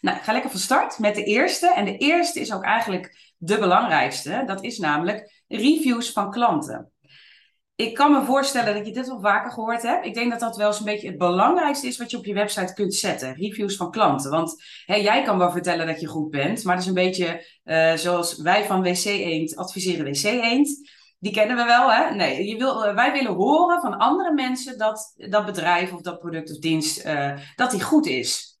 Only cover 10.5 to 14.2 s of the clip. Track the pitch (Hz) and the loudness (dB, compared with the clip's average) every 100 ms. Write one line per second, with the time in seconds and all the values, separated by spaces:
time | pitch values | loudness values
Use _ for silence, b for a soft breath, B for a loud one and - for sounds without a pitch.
10.5 | 190 208 208 208 208 190 156 175 180 240 | 0 0 0 -4 -6 -6 -2 0 4 4
11.5 | 349 302 277 247 247 240 240 196 196 208 | 4 0 -2 -6 -8 -8 -8 -6 -2 -2
12.5 | 208 185 - 196 - 190 160 131 131 208 | -2 -6 -2 -2 0 -2 -4 -6 -6 -8
13.5 | 202 202 196 175 220 196 139 | -4 -4 -4 -6 2 2 2